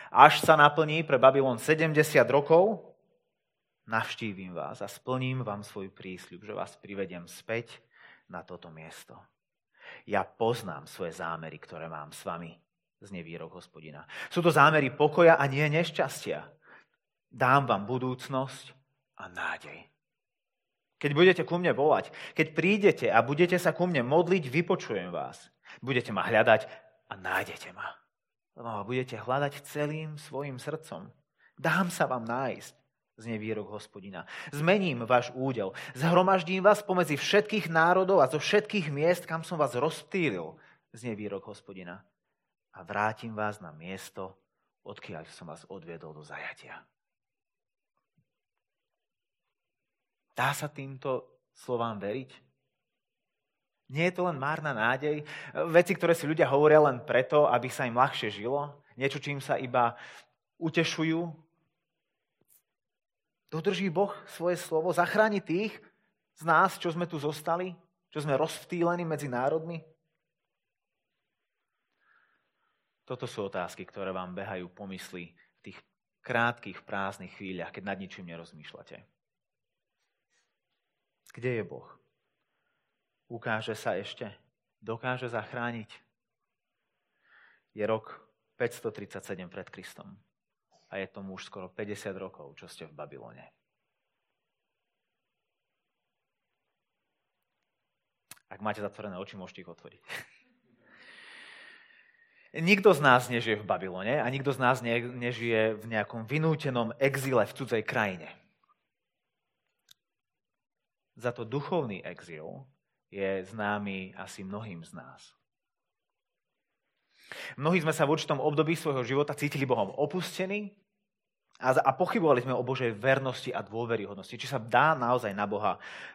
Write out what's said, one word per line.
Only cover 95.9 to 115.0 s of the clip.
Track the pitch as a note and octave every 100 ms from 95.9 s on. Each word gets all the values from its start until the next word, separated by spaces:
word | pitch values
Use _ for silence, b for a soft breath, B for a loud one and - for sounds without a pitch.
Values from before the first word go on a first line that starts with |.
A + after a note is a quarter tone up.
| _ _ _ _ _ _ _ _ _ _ _ _ _ _ _ _ _ _ _ _ _ _ _ - - -
Ak | F#2+
máte | G#2 G#2
zatvorené | G#2 - G#2+
oči, | F2+ G2 G2
môžete | F#2 -
ich | F2
otvoriť. | E2+ - -
<laughs> | - - - _ _ _ _ _ B B B B B B B B B B B B B B B B B -
Nikto | E3 G3+ G#3
z | D#3+
nás | D3 B2+ B2+
nežije | A#2+ A2 G#2
v | G2+
Babylone | F#2+ F#2 F2+ G2+ C#3+
a | A#2+
nikto | C3+ C3+
z | B2+
nás | B2+ B2+
ne-, | A#2+ A#2 A#2+
nežije | B2+ A#2+ A#2 A#2 A2+ A2 G#2+
v | A2+
nejakom | A2+ G#2 A#2 A2
vynútenom | C#3+ D#3+ D3+ D3 B2 A2 -
exíle | C#3 C3+ C3 B2+ G#2
v |
cudzej | - B2+ A#2 G#2+
krajine. | B2 G#2 F#2 - - _ _ _ _ _ _ _ _ _ _ _ _ _ _ _ _ _ _ _ _ _ _ _ _ _ _ _
Za | _ A#2+
to | A#2 A2+
duchovný | C3+ C#3+ F3+ C3 F#2
exíl | - F2 - D#2 - - - _ _ _ _
je | G2+ G2 G2 F#2
známy | A2 G#2 G#2 G2+ F#2+ F#2+ F#2+
asi | F#2+ -
mnohým | F#2+ G#2 A2+ F2
z | D#2+
nás. | -